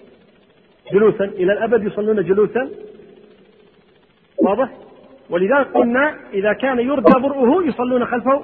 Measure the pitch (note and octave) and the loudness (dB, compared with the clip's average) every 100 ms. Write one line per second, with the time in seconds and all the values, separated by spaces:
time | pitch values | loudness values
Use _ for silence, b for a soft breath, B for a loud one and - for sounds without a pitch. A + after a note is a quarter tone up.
0 | - - _ _ _ _ _ _ - F#3+ | -20 -20 _ _ _ _ _ _ -4 2
1 | G#3+ - G3 - F3+ G3+ A3+ A#3 G3+ - | 2 2 -2 -2 0 0 2 0 0 -4
2 | G#3 G#3+ E3+ G3 G#3 - C4+ - - - | -2 0 0 2 2 0 -6 -10 -18 -20
3 | - - - - _ _ _ _ _ _ | -20 -20 -20 -20 _ _ _ _ _ _
4 | _ _ _ - - - B3+ - - - | _ _ _ -2 0 0 -2 -8 -20 -20
5 | - - - F3 G3 C#4 B3+ B3 A#3+ B3 | -20 -20 -6 -2 0 0 0 0 0 2
6 | D4 D4+ - G3+ G#3 G#3 C4 B3 B3 C#4+ | 0 -2 -8 -4 -2 -2 -2 -2 -2 2
7 | A#3+ B3+ C4+ C#4 A#3+ F4 E4 - B3 B3+ | 4 4 2 0 2 2 0 -4 -2 -2
8 | A#3 A#3+ G#3+ C#4+ | -2 -2 0 -2